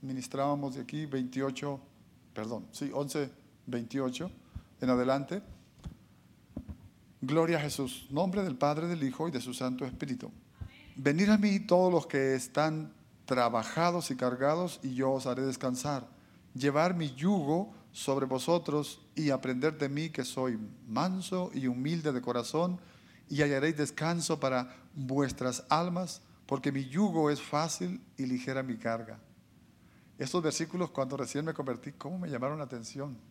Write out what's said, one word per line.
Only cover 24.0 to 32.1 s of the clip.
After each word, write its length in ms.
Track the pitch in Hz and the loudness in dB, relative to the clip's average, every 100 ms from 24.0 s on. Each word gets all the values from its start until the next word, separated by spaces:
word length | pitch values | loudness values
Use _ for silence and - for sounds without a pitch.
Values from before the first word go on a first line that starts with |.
| 156 170 160 156 | 0 0 0 0
para 340 | 139 127 123 - - | 2 2 -2 -10 -16
vuestras 680 | - 131 135 139 123 127 123 - | -8 -2 2 2 2 -2 -2 2
almas, 520 | 151 180 175 180 - - - - | 2 2 -2 -6 -8 -18 -20 -4
porque 280 | 139 143 | -2 0
mi 100 | 139 | -2
yugo 480 | 131 143 208 160 151 | -2 2 2 4 4
es 100 | 147 | 2
fácil 600 | - 147 160 - 180 185 - - | 0 0 0 -2 -4 -6 -12 -6
y 80 | 131 | -2
ligera 380 | 127 131 135 | -2 -2 -4
mi 120 | 131 113 | -4 -4
carga. 420 | 117 113 113 107 - - - - - - - - - - | -2 -4 -6 -14 -18 -20 -20 -20 -20 -20 -20 -20 -20 -8
Estos 260 | 131 180 | -2 0
versículos, 480 | 156 - 165 175 175 | 0 0 -2 -2 -2
cuando 240 | - 131 139 | 0 -2 -2
recién 300 | 123 143 160 | -4 -2 -4
me 80 | |
convertí, 400 | 151 131 120 - | -4 -4 -4 -6
cómo 260 | - 143 | -12 -8